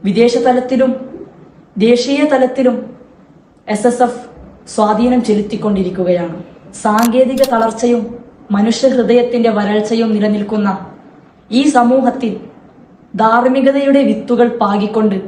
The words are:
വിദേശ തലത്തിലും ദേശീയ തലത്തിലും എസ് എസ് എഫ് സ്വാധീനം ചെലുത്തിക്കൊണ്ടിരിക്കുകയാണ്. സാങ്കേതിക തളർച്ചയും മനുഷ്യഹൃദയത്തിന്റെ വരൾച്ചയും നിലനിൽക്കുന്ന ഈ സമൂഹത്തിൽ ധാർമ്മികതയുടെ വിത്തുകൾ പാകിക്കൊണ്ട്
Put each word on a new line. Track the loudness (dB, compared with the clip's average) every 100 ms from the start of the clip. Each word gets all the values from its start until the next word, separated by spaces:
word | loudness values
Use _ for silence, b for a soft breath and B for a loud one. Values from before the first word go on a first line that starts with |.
വിദേശ | -2 2 2 2
തലത്തിലും | 2 0 0 0 0 -2 -8 -16 -18 -20 -20 -20 _ -2
ദേശീയ | 2 2 2 0
തലത്തിലും | 0 2 0 0 0 -2 -8 -18 -20 -20 _ -20 _ _ -6
എസ് | -2 0
എസ് | 0
എഫ് | -2 -2 -14 -20 -20 -20 -10
സ്വാധീനം | -2 0 2 2 0
ചെലുത്തിക്കൊണ്ടിരിക്കുകയാണ്. | 0 -2 -2 -4 -2 -2 -2 -4 -2 0 -2 -10 -16 -20 -20 -6
സാങ്കേതിക | -2 0 2 2 2 2
തളർച്ചയും | 0 2 -2 0 0 0 -2 -12 -20 -20 -4
മനുഷ്യഹൃദയത്തിന്റെ | 0 0 2 2 2 2 2 2 0 0
വരൾച്ചയും | 0 0 -2 -2 -2 0
നിലനിൽക്കുന്ന | 0 0 -2 -2 -2 -2 -4 -10 -20 -20 -20 _ _ _
ഈ | 0
സമൂഹത്തിൽ | 2 4 4 2 2 -2 -6 -8 -12 -20 -20 -20 -20 -20 -16 0
ധാർമ്മികതയുടെ | 2 2 2 2 2 2 2 2
വിത്തുകൾ | 2 -2 -2 0 0
പാകിക്കൊണ്ട് | 0 -2 0 -2 0 0 -2